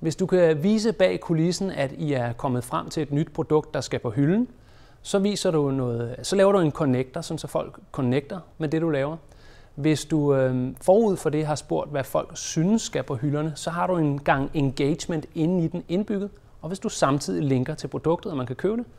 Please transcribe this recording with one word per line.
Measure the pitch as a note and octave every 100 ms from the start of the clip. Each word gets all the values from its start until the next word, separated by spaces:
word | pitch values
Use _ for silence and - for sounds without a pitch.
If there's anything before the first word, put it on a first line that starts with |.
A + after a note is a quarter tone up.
Hvis | D#3+ -
du | F#3
kan | F#3 E3 D3+
vise | F#3 A3 A3+
bag | - F#3 F3+
kulissen, | - E3 E3 E3+ G3
at | - C3+
I | - D#3
er | C3+ A#2+
kommet | A#2 C#3+ B2
frem | - D#3+ -
til | -
et | C#3+
nyt | C#3+ D#3+
produkt, | - D#3 D#3 -
der | C#3+
skal | - B2
på | A#2+
hylden, | G#2+ C#3+ G3+ B3 - - - - -
så | - G3
viser | G3+ G3+ F#3
du | D#3+ C#3
noget, | C3+ B2 A#2 A#2 -
så | - G3
laver | G3
du | G3+
en | D#3+
connector, | - D3 B2+ C3 E3+
sådan | D#3+ D#3+
så | D3
folk | D#3 - - -
connecter | - B2 C3 - F#3+ - -
med | D#3
det, | D#3+
du | E3
laver. | C#3+ C#3 D#3+ - - - - -
Hvis | - D3 D3+
du, | - D#3+ C#3+
øhm, | C3+ C3 B2+ B2+ C3
forud | - G3+ A3 E3+
for | D#3
det | D3+ D3+
har |
spurgt, | D3 - D#3+ D3
hvad | D3
folk | C3 D#3 C#3
synes | D3+ - D#3+ F3 A3
skal | - C#3+
på | B2
hylderne, | C3 C#3+ D3 D#3
så | D3 -
har | E3 F3+
du | F3
en | D3+ C#3+
gang | C#3+ C#3+ C#3
engagement | D#3+ C#3 B2+ C#3 E3 - E3 -
inde | E3+ D#3+ F#3
i | E3
den | F3 -
indbygget. | F3 G#3+ G3+ G3+ - - -
Og | D#3
hvis | F#3+
du | A3
samtidig | - D3 C#3+ - F3+
linker | C#3+ C3 B2+
til | D#3 C#3
produktet, | C#3 D#3 F3 G#3
og | D3
man | B2
kan | B2+
købe | F3+ A#3
det, | A#3+